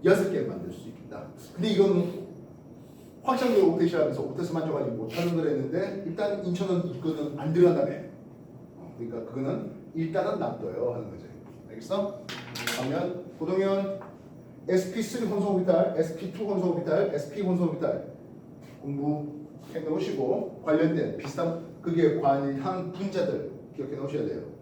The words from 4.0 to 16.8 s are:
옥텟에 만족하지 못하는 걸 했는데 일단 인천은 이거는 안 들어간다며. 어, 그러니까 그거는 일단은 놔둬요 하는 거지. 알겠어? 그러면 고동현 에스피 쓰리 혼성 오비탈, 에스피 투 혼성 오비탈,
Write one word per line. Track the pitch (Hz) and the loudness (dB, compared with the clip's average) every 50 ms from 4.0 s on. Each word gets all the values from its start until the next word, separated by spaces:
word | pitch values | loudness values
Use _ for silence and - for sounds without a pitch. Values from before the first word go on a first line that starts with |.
| 151 135 - - - - - | 4 4 2 -2 -4 -4 -2
옥텟에 | - 170 - 156 | -2 -2 0 0
만족하지 | 165 156 160 - - - 117 | 0 0 0 0 0 0 -2
못하는 | 117 113 110 - - 170 170 170 165 | -2 -4 -4 -4 -2 0 0 2 2
걸 | 160 156 143 | 2 2 2
했는데 | 143 131 131 131 160 175 196 196 196 196 - | 2 2 0 0 0 0 0 0 -4 -6 -6
일단 | 165 165 - 208 208 202 202 180 | -6 -2 0 0 0 0 0 0
인천은 | 180 175 180 196 190 185 170 - - 135 | -2 0 0 2 2 2 2 2 -2 -4
이거는 | - - 160 156 - - 147 139 - | -2 -2 -2 -2 0 -2 -4 -4 -2
안 | 151 156 | -2 2
들어간다며. | 160 175 180 175 151 - - - - - - - - - - - - - - - - - - - - - | 6 8 8 8 8 6 2 0 -2 -6 -8 -12 -14 -16 -18 -18 -18 -18 -20 -18 -18 -18 -18 -18 -18 -18
어, | - - - - | -16 -16 -10 -8
그러니까 | 117 117 120 113 113 | -8 -6 -6 -8 -8
그거는 | - 127 135 135 - - 110 107 101 - - - - - | -6 -6 -4 -2 -2 -2 -2 -4 -8 -10 -12 -16 -8 -4
일단은 | 165 160 160 - 190 180 - 147 - | -2 -2 0 2 0 2 2 0 -2
놔둬요 | 117 120 117 - - - - - 120 123 120 | -2 -4 -4 -4 -6 -6 -4 -2 -2 -2 -2
하는 | 120 110 - | -2 -6 -8
거지. | - 95 - - - - - - - - - - | -10 -12 -14 -14 -16 -16 -16 -18 -18 -18 -16 -14
알겠어? | 110 113 113 - 190 196 202 202 - - - - - - - - - - - - - - | -14 -14 -6 -2 0 0 0 -2 -4 -8 -10 -10 -10 -10 -10 -10 -10 -6 -4 -4 -2 -2
그러면 | 127 135 143 170 180 180 180 180 - - - - | -2 -2 0 0 0 -2 -4 -6 -10 -12 -8 -6
고동현 | 160 165 185 190 196 196 196 196 196 196 - - - - - - - - - - - - - - - - | -4 0 2 2 4 4 2 2 0 -2 -4 -6 -8 -14 -16 -18 -18 -18 -18 -18 -18 -18 -18 -12 -2 2
에스피 | 185 185 180 - - 226 | 2 2 2 2 -2 -4
쓰리 | 214 - - 240 226 180 | -4 -2 -2 -2 -2 0
혼성 | 202 196 190 202 190 | 0 0 2 2 2
오비탈, | 180 175 180 170 - 139 - 147 156 | 2 4 6 6 6 6 4 4 2
에스피 | 160 - - - 196 180 - | 0 0 0 -4 -6 -8 -6
투 | - 220 | -4 -2
혼성 | 202 196 185 175 175 | 0 0 2 2 2
오비탈, | 170 170 | 2 0